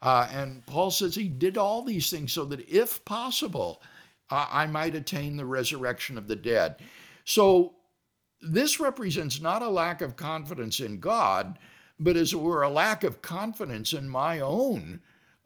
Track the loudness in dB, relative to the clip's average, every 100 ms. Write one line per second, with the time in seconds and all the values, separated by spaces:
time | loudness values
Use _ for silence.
0 | 4 4 4 -2 -8 -10 -6 0 0 2
1 | 0 -2 -4 0 0 2 0 0 -2 -2
2 | -2 -2 -4 -4 -4 -8 0 2 2 -2
3 | -6 -6 -4 -2 -2 -2 -4 -6 -16 -20
4 | -20 _ -4 -2 0 0 0 -2 -2 -4
5 | -6 -6 -6 -6 -4 -2 -2 -2 -4 -4
6 | -6 -8 -6 -4 2 2 2 -2 -16 -20
7 | -20 -12 0 6 8 8 6 0 _ _
8 | _ _ _ _ -2 2 2 2 0 -2
9 | -4 -2 -2 -4 -2 -2 0 0 0 -2
10 | -6 -6 -6 -6 -6 -8 -4 -4 -4 -4
11 | -2 2 4 2 -2 -8 -18 -20 _ 0
12 | 2 4 2 2 0 2 2 4 2 2
13 | -2 -2 -8 -6 -6 -6 -8 -6 -4 -4
14 | -4 -2 0 0 0 0 2 0 -4 -12
15 | -16 _ _ _